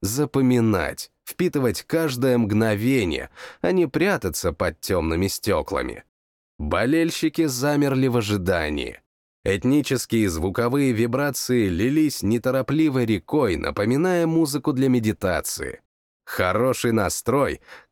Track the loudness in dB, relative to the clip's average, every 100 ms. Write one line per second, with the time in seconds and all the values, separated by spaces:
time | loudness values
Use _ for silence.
0 | -4 -2 0 2 4 4 4 2 0 -6
1 | -14 _ -10 -2 -2 0 0 -2 -2 -2
2 | 0 0 2 2 2 2 2 2 2 2
3 | 0 -4 -8 -16 -20 -4 0 2 2 0
4 | 0 0 -4 -4 -4 -2 -4 -4 -4 -2
5 | 0 0 -2 -2 -2 -2 -2 -4 -6 -10
6 | -18 _ _ _ _ -10 -4 0 2 2
7 | 0 -2 -2 0 -2 0 0 2 2 2
8 | 2 0 0 0 0 0 0 -4 -6 -10
9 | _ _ _ _ -2 0 2 0 0 -2
10 | 0 0 2 0 -2 -2 0 2 2 2
11 | 0 0 -2 -2 0 2 2 0 0 2
12 | 0 0 -2 0 0 -2 0 2 2 2
13 | 0 0 0 0 2 0 -2 -2 0 2
14 | 2 2 2 2 0 0 -2 2 2 2
15 | 2 -2 -2 -2 -4 -8 -10 -12 _ _
16 | _ _ -8 -2 0 2 0 0 0 2
17 | 0 -2 -2 0 0 -4 -12 -20 _